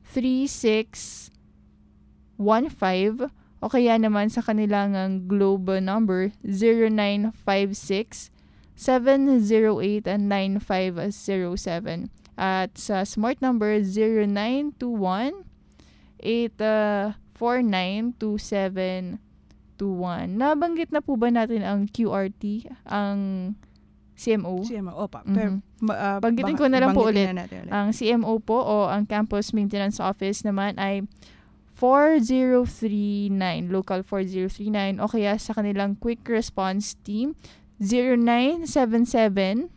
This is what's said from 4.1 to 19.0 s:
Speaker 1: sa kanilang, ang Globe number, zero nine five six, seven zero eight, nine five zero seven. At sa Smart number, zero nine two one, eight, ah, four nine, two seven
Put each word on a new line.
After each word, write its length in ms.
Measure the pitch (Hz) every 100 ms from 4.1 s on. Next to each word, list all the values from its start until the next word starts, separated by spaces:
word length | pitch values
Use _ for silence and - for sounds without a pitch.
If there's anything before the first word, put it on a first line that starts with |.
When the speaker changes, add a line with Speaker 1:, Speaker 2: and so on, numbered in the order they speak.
| 208 208
Speaker 1:
sa 80 | 233
kanilang, 560 | 233 214 208 202 202 196
ang 320 | 190 190 180
Globe 500 | 202 196 196 185 190
number, 480 | 190 208 220 185 190 - -
zero 400 | 196 226 226 220
nine 480 | 214 202 202 214 -
five 400 | - 196 196 196
six, 560 | - 196 220 - - _ _ - -
seven 720 | - - 254 247 269 277 254
zero 340 | 208 220 220 175
eight, 240 | 190 208 208
nine 480 | 208 202 196 196 196
five 380 | - 190 185 175 202
zero 400 | 202 - 190 180
seven. 540 | 180 - 170 - 170 - - - -
At 400 | 190 190 185 -
sa 240 | - 196
Smart 400 | 202 - 226 294
number, 400 | 262 240 214 214
zero 400 | 196 202 220 220
nine 480 | 208 202 214 269 294 -
two 100 | 247
one, 540 | 226 190 190 254 392 359 - _ _ - _ - _
eight, 320 | - 233 233 -
ah, 560 | 220 214 208 202 208 214 - -
four 240 | 240 247
nine, 560 | 240 190 185 202 240 247
two 240 | 214 208
seven 800 | - 202 190 190 185 185